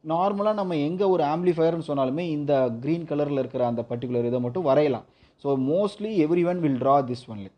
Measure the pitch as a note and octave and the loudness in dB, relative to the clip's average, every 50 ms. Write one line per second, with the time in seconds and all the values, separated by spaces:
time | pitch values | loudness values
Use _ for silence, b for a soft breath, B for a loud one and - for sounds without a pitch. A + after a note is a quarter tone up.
0 | _ D#3 D#3+ E3+ F#3 G3+ G#3 G3+ G#3 G#3+ G#3+ G#3+ G3 F3+ E3+ D3+ C#3+ D3+ F3 F#3 | _ -2 -2 0 0 0 0 0 0 0 0 0 -2 -2 -2 0 0 -2 0 0
1 | G3+ F#3+ F#3 E3+ D3+ C#3+ D3+ E3+ F3+ F3+ E3+ E3 D#3+ E3 E3 E3+ D3+ - D3 C#3 | 2 2 4 2 2 0 0 0 2 0 2 4 2 2 2 0 -4 -4 -2 0
2 | C3+ C3 C3 D#3+ F3+ E3+ D#3 D3 D3 C#3+ D3 C3+ C3 B2 A#2 A#2 A#2+ C#3 E3 E3+ | 0 0 0 -4 -4 -4 -4 -4 0 0 2 2 2 0 -2 -4 -2 -2 -2 -2
3 | E3 D#3 D3+ D3 D3 C#3+ C#3+ C3+ C3 B2 - B2+ B2 A#2+ A#2+ A#2 A2 - C3+ A#2+ | -2 -4 -2 -2 -2 0 0 -2 -2 -4 -2 -2 0 0 0 -4 -4 -6 -6 -6
4 | B2+ B2+ B2 A#2+ A#2+ A#2+ A#2+ B2+ B2 B2 B2 F#3 F3 C#3+ C3 D3 D3+ D3 C3 A2 | -6 -2 -2 -2 0 0 0 -2 -2 -2 -4 -2 0 2 4 4 4 2 0 -2
5 | - b b b b b b b _ C#3+ C#3 C3 C3 C3+ D#3 F#3 G#3 G3+ G3+ - | -6 b b b b b b b _ -2 0 0 0 0 2 0 0 0 -2 -6
6 | G3+ A3 A3 G3 D3+ D3+ E3+ F3 E3+ F3 F3+ F3+ E3 D3 C3+ A#2+ C3 C3+ C#3 C#3+ | -8 -4 0 2 2 2 4 2 2 0 0 0 0 0 0 2 2 4 4 4
7 | C3+ A#2+ B2 A#2+ - - A2+ G#2 G2 F#2+ _ | 4 0 -6 -8 -8 -14 -14 -12 -12 -14 _